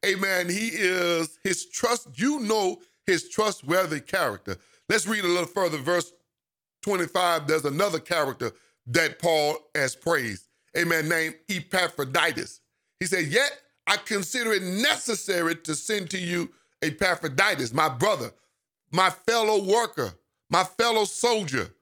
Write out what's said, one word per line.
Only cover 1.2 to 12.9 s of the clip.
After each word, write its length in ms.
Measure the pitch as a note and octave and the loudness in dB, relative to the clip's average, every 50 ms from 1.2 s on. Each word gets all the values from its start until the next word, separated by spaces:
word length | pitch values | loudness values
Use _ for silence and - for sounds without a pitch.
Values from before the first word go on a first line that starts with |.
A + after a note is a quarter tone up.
| E3 D#3+ - _ _ | -2 -4 -6 _ _
his 220 | F#3+ F3+ - - | -4 -4 -4 -6
trust. 420 | - - - - A3+ A#3+ A#3 - D3+ B2+ | -10 -8 -2 0 0 0 0 -4 -12 -6
You 240 | B2+ G3 C#4 D4 D4 | -2 0 0 0 0
know 400 | A#3+ G#3 A3 A3 G3+ F#3 - - - _ _ _ _ | -2 0 0 2 2 0 -2 -4 -12 _ _ _ _
his 220 | - F#3 D#3+ - - | 0 0 0 0 -4
trustworthy 720 | - - G#3+ G#3+ F#3+ - - C3 F3 F#3 F#3+ E3 D#3 D3 | -2 0 0 0 0 -4 -4 0 2 2 2 0 -4 -8
character. 560 | - - - F#3+ E3 B2+ G#2 F#2+ _ G2+ F#2 - _ _ _ _ _ _ | -6 -4 -2 0 0 0 -2 -4 _ -10 -10 -10 _ _ _ _ _ _
Let's 180 | G3 A3+ D3+ | 0 0 0
read 180 | F#3+ A3 G#3+ G3 | 0 0 2 4
a 40 | F3 | 4
little 180 | F3 F3+ E3+ | 4 2 0
further. 320 | E3+ - G3+ F#3+ E3+ D#3 D3+ | -2 0 0 0 0 0 -2
Verse 340 | C3 D3+ F3 F3 E3 - _ _ _ _ _ _ _ _ _ _ _ _ _ _ - | -2 0 0 0 0 -4 _ _ _ _ _ _ _ _ _ _ _ _ _ _ -4
twenty-five, 640 | G3+ G3+ F3+ E3+ D3+ - F#3 F3+ F3 E3+ D#3+ D3 | -2 0 0 -2 -2 0 0 2 2 2 0 0
there's 180 | C#3+ D#3 D#3+ C#3+ | 0 0 0 0
another 360 | D3 C#3 D3+ G3 G#3 E3 D#3 | -2 0 0 0 0 0 -4
character 500 | - - F3+ E3 D3+ C3+ B2 - B2+ A2+ - _ _ _ _ _ _ B2 | -4 -2 0 0 0 -2 -2 -4 -6 -6 -6 _ _ _ _ _ _ 0
that 320 | A#2+ E3 E3 D3+ - - | 0 2 2 2 -2 0
Paul 360 | - F3 E3 D#3 D3 D3 D3 - - _ _ | 2 4 4 4 4 2 0 -2 -8 _ _
has 180 | D3+ C#3 B2+ - | -2 -2 -2 -2
praised. 540 | - - E3 E3 D3 B2+ A2+ G2+ F2+ - _ _ _ _ _ _ | -4 -2 0 0 0 0 -2 -6 -8 -12 _ _ _ _ _ _
Amen. 320 | - E3+ E3+ E3+ D#3+ D#3 D#3 | 0 0 2 0 0 0 0
Named 280 | E3+ E3 D#3+ D#3+ D#3+ - _ - | 0 0 0 -2 -6 -12 _ -6
Epaphroditus. 1120 | G3 F3+ D3+ _ - F#3 F3+ D#3+ - - C#3+ C3 C3 E3+ D3+ E3+ C#3 - - - - - _ _ _ _ _ _ | -6 -6 -4 _ -2 0 0 0 -2 -4 -6 -2 0 0 0 0 0 -4 -8 -10 -12 -20 _ _ _ _ _ _